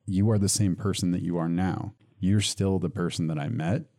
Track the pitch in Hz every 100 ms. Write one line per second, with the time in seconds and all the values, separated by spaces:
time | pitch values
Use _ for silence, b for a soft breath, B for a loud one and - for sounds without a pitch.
0 | - 95 104 107 98 - 101 85 101 90
1 | 92 87 85 85 82 87 92 - - -
2 | _ _ 90 104 104 - 98 95 85 92
3 | 87 - 80 78 73 - 80 117 -